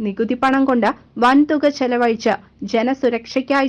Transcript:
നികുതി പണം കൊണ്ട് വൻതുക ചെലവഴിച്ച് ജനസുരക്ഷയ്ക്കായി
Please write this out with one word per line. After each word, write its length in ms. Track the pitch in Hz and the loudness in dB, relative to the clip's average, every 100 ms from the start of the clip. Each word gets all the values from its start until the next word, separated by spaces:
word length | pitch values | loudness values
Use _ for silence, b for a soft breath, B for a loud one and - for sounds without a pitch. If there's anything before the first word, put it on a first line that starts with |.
നികുതി 320 | 214 196 220 247 | -6 -4 -4 0
പണം 200 | 269 269 269 | 0 2 2
കൊണ്ട് 200 | 247 220 226 b - | 2 0 -2 b -2
വൻതുക 440 | 240 277 302 302 294 285 | 2 4 4 2 0 0
ചെലവഴിച്ച് 540 | 254 240 240 226 226 190 b b 208 | -2 0 0 0 -2 -4 b b -4
ജനസുരക്ഷയ്ക്കായി 960 | 233 240 269 247 233 233 269 262 277 | -2 -2 0 -2 -2 -6 -6 -2 0